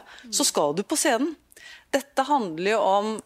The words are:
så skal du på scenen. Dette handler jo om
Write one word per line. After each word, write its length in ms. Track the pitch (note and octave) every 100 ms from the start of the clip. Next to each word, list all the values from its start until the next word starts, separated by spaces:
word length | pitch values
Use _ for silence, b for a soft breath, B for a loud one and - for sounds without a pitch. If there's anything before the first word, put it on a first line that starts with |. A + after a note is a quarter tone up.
| B B A#3+
så 120 | G#3 C#4+
skal 280 | - D3 D#3
du 80 |
på 140 | G#3 D4+
scenen. 380 | D#4+ A#3 D#4 D4+ _ - B B B
Dette 340 | C#4 - - C4
handler 480 | C#4+ G3 D#3 F#3+
jo 80 | A3
om 320 | F#3+ G3 G#3+ G#3+